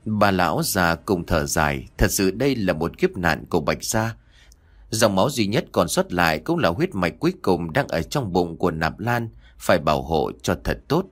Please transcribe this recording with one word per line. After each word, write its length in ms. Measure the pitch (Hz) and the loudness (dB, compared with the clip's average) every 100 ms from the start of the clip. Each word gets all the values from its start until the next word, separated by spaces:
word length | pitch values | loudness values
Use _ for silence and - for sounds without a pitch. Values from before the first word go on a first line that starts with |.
| 110 | -4
Bà 260 | 107 101 | 2 2
lão 300 | 92 87 104 | 4 2 2
già 320 | 160 95 85 82 | -2 2 2 0
cùng 300 | - 92 82 | 0 -2 2
thở 200 | 82 71 | 0 0
dài, 420 | 82 76 69 - - | 0 0 -2 -8 0
thật 140 | 107 | 0
sự 200 | - 95 | 2 0
đây 240 | 104 139 117 | 0 -2 0
là 180 | 92 | -2
một 240 | 78 82 - | 0 -2 -2
kiếp 200 | 185 98 | -4 0
nạn 280 | 85 67 - | -2 -2 -2
của 100 | 87 | -2
Bạch 240 | 76 78 | 0 -4
gia. 320 | - 113 113 - _ - - _ _ - - | -2 -2 -2 -8 _ -20 -20 _ _ -20 -8
Dòng 260 | 110 113 95 | 2 2 4
máu 140 | 117 | 2
duy 180 | 131 98 | 2 0
nhất 180 | 120 - | -2 -2
còn 160 | 107 85 | 0 0
sót 260 | - 190 | 0 -2
lại 260 | 87 85 78 | 2 2 2
cũng 180 | - 170 | -2 0
là 120 | 92 | 0
huyết 260 | 90 180 98 | 0 -4 -2
mạch 180 | 87 - | -4 -2
cuối 140 | 165 185 | -4 -2
cùng 320 | - 87 85 | 0 0 0
đang 140 | 80 123 | -2 -2
ở 140 | 82 | -4
trong 320 | 82 151 110 | -2 -4 0
bụng 240 | 90 87 80 | 0 0 -2
của 140 | 90 | -2
Nạp 280 | 80 80 82 | 0 -4 -4
Lan, 300 | 110 120 113 - - - | -4 -2 -4 -14 -20 -8
phải 200 | - 92 | 0 2
bảo 220 | 76 73 | 2 0
hộ 300 | 67 78 55 - | 0 0 -2 -4
cho 140 | - 90 | -2 -2
thật 160 | - 76 _ | -2 -6 _
tốt. 180 | 151 190 | -2 -2